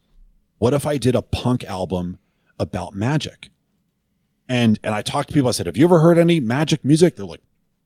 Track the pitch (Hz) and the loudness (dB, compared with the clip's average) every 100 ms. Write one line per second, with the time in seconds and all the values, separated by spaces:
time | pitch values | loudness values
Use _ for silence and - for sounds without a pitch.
0 | _ _ _ _ _ _ 113 143 151 147 | _ _ _ _ _ _ 0 0 -2 -2
1 | 120 117 - - 123 123 - 95 87 90 | 0 0 -2 -4 -2 -2 -4 -8 -6 -4
2 | 87 90 _ _ _ - 101 95 85 98 | -6 -10 _ _ _ -8 -8 -6 -10 -6
3 | 117 151 - - - _ _ _ _ _ | -2 -2 -6 -14 -20 _ _ _ _ _
4 | _ _ _ _ - 123 117 - 107 104 | _ _ _ _ -4 2 2 2 -2 -6
5 | - 143 - 151 123 - 87 90 170 175 | -4 -6 -2 0 0 -2 -4 2 4 6
6 | 165 165 170 165 113 131 156 156 127 156 | 6 4 4 2 0 -2 -2 -2 2 4
7 | 170 - 95 76 _ _ _ _ | 4 0 -10 -14 _ _ _ _